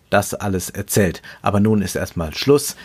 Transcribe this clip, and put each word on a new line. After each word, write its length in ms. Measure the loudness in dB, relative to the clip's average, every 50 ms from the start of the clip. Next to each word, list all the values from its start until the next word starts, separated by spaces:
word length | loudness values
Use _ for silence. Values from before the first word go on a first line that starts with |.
| _ _
das 240 | 0 0 0 0 -4
alles 380 | -6 -4 -4 -4 -4 -4 -6
erzählt. 520 | -8 -8 -8 -2 2 2 2 2 0 -4 -10 -20 -20 -6 -4
Aber 180 | 0 2 4
nun 220 | 4 4 4 2 0
ist 140 | -2 -4
erstmal 380 | -6 -6 -6 -6 -6 -6 -6 -6
Schluss, 420 | -2 2 4 4 4 2 -2 -10 -12 -16